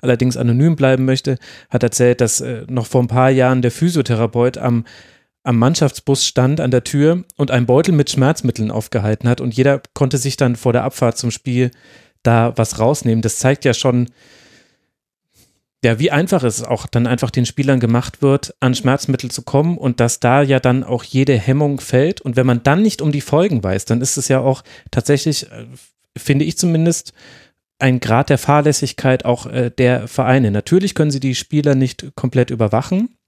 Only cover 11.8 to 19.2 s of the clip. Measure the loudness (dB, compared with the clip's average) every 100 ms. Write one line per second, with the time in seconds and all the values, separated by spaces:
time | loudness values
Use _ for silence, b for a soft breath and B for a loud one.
11.8 | b b b b 2 4 2 0 -4 0
12.8 | 0 0 0 0 -2 -2 0 0 0 0
13.8 | 0 0 -2 b b b b b b b
14.8 | b _ _ _ _ _ _ _ _ _
15.8 | 0 2 0 0 0 0 0 -4 -4 -6
16.8 | -2 -2 0 0 -2 -2 -2 -2 0 0
17.8 | 2 0 -2 -2 0 0 -2 -4 -2 0
18.8 | 0 0 -2 -4